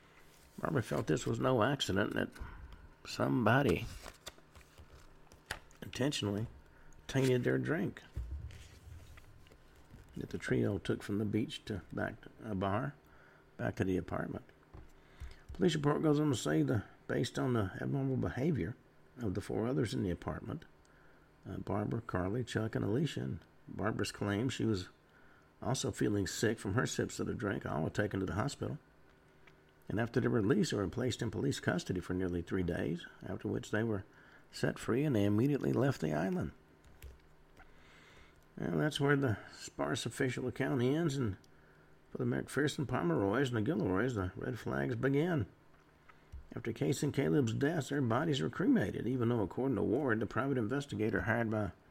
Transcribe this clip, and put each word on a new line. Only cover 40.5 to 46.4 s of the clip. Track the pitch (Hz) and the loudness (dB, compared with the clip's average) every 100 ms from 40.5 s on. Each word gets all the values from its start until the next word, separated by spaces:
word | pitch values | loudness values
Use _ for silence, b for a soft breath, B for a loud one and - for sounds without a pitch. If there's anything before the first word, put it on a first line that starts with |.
| - 139 139 | -2 0 2
ends, | 123 151 170 139 | 2 2 0 0
and | 117 95 - b b b b b - | -2 -4 -12 b b b b b -12
for | - | -4
the | |
McPherson | 123 131 - 131 143 - 123 | 0 0 0 0 0 0 -2
Pomeroys | 123 175 156 98 120 135 | 0 2 2 2 2 2
and | 117 | 0
the | |
Gilroys, | 107 196 139 92 127 110 | 0 0 2 2 2 0
the | 90 - | -2 -4
red | - 120 | -6 -6
flags | - 131 135 117 | -4 -2 -2 0
begin. | 127 139 175 156 95 - - - - - B B B - | 2 2 2 0 -2 -8 -20 -20 -20 -20 B B B -18